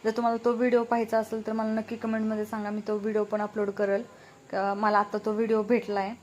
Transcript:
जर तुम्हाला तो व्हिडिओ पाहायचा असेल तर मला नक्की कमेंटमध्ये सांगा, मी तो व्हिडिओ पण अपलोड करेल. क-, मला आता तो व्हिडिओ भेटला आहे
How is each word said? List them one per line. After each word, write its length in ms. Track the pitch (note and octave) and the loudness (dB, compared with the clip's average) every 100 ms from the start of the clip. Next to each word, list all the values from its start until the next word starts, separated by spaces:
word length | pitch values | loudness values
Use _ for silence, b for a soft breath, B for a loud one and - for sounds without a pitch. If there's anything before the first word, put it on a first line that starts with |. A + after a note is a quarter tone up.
जर 60 | G#3+ | -2
तुम्हाला 340 | A3+ A#3 A#3 | 0 0 2
तो 80 | A#3 | 2
व्हिडिओ 320 | A#3 B3 A#3+ | 4 4 4
पाहायचा 340 | A#3 A#3 A3 A3+ | 4 0 2 0
असेल 280 | A3 A3 A3 | 0 -4 -4
तर 60 | |
मला 200 | A3 A3 | -2 0
नक्की 240 | A3 A3 A3+ | -2 -4 -6
कमेंटमध्ये 480 | A3+ A3 A3 G#3+ | -2 -2 0 -2
सांगा, 260 | G#3 A3 G#3 | -4 -4 -4
मी 100 | G#3+ G#3 | -6 -2
तो 80 | G#3+ | -2
व्हिडिओ 280 | G#3+ G#3+ | 0 0
पण 160 | G#3 G#3+ | 0 -2
अपलोड 300 | G#3 G#3+ G3+ | -2 -2 -2
करेल. 320 | G3+ G3+ G3 A#3+ B B B - | 0 0 0 -2 B B B -6
क-, 240 | F#3+ G3 G3+ | -2 -2 2
मला 220 | G#3+ G#3 | 4 4
आता 200 | G#3 G#3+ | 2 -2
तो 80 | G#3+ | -2
व्हिडिओ 300 | G#3+ A3+ A3 | 0 2 2
भेटला 380 | G#3 A#3+ - G3+ | 2 0 0 -4
आहे 140 | G3 A#3+ | -4 -8